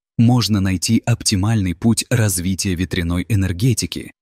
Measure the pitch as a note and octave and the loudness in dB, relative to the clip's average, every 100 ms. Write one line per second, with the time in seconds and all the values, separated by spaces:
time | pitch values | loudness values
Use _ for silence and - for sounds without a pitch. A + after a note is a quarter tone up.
0 | _ - A#2 B2 G#2+ G#2 F#2+ F#2 - A2+ | _ 2 4 4 2 0 0 0 0 0
1 | - A#2 - G2 G2+ A2+ F2+ E2+ A#2 G#2+ | 0 -2 0 0 0 0 -2 0 0 0
2 | - A#2 G#2+ F2 F2 F#2 G2+ E2+ F2+ F#2 | 0 0 0 0 -2 -2 -2 -2 -2 -2
3 | E2+ F2 - G#2 F#2 F2 B2+ G#2+ F2 C#2+ | -2 -2 0 0 0 0 0 0 -4 -8
4 | - - | -12 -18